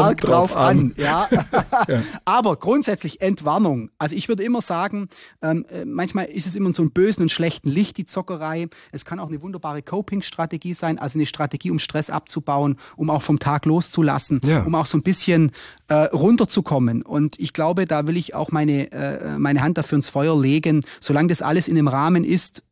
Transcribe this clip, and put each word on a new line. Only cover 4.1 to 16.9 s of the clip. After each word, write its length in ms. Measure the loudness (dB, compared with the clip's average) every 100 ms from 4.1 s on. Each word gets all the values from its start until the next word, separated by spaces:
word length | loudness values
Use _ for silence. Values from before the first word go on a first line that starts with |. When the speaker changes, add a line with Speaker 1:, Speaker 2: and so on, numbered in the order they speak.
| -4
Speaker 1:
ich 120 | -4
würde 140 | -2
immer 180 | -2 -2
sagen, 460 | -2 -4 -4 -6 -10 -14 -20 -6
ähm, 240 | -2 -2 -4
äh, 160 | -10
manchmal 400 | -8 -6 -4 -4
ist 220 | -4 -6 -6
es 80 |
immer 140 | -2 -2
in 60 |
so 80 | 0
einem 60 | 0
bösen 280 | 2 2 2
und 80 | 0
schlechten 380 | 0 -4 -2 -2
Licht, 300 | 0 -2 -4
die 80 | -8
Zockerei. 640 | -8 -8 -8 -6 -6 -8 -12 -14
Es 120 | -12
kann 140 | -10 -10
auch 80 | -8
eine 140 | -10
wunderbare 400 | -10 -10 -8 -8
Coping-Strategie 880 | -6 -6 -4 -4 -4 -4 -4 -4 -6
sein, 260 | -4 -2 -2
also 200 | -2 -2
eine 80 | -2
Strategie, 440 | -2 -6 -4 -4
um 80 | -2
Stress 300 | -2 -4 -4
abzubauen, 680 | -4 -6 -6 -2 0 0 -2 -6 -6
um 140 | -2
auch 100 | 0
vom 180 | 2 0
Tag 280 | 2 0 2
loszulassen, 720 | 0 0 0 2 2 0 0
Speaker 2:
Ja. 200 | 2 2
Speaker 1:
um 120 | 2
auch 120 | 0 0
so 100 | 0
ein 60 |
bisschen, 500 | 2 2 4 4 4 0 -18 -12 0
äh, 60 | 2
runterzukommen. 1040 | 4 4 4 6 4 0 0 2 2